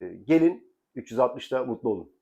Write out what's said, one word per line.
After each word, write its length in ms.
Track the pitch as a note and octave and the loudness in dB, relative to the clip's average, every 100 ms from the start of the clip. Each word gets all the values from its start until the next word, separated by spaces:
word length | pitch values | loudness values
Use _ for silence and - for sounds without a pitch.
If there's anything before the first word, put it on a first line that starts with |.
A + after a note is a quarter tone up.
Ee, 60 | F2+ | -14
gelin, 680 | F#2 G2+ D#3+ E3 F#3+ _ _ _ B2+ | -12 2 4 4 2 _ _ _ -14
üç 160 | - | -10
yüz 80 | A#2 | 0
altmışta 440 | B2 B2+ - C3 | 0 0 -6 -4
mutlu 260 | B2+ A2+ A#2 | -4 -4 -2
olun. 220 | F#2+ - _ | -4 -6 _